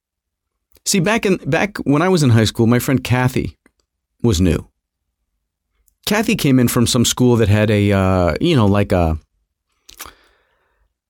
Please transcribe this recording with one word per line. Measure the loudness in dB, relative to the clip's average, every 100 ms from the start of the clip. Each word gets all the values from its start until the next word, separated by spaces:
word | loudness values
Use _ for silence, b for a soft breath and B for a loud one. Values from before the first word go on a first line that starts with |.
| _ _ _ _ _ _ _ _
See, | -4 -2
back | 0 -2
in, | -2 -4 -4
back | -4 -4 -6
when | -2 0
I | 0
was | 2
in | 2
high | 2
school, | 2 0 0
my | 0
friend | 0 -2
Kathy | -2 -2 -2 -2 -8 -10 _ _ _ _ _ _
was | -2 0
new. | 0 -2 -6 _ _ _ _ _ _ _ _ _ _ _ _ _ -6
Kathy | -4 -2 -2
came | 0 2
in | 2
from | 0 0
some | 0
school | -2 0 2 2
that | 2
had | 2 2
a, | 2 2
uh, | 2 2 2 0 0
you | 0 2
know, | 2
like | 2 0
a, | 0 0 -4 -10 _ _ _ _ _ _ -20 B B B B B B B B B _ _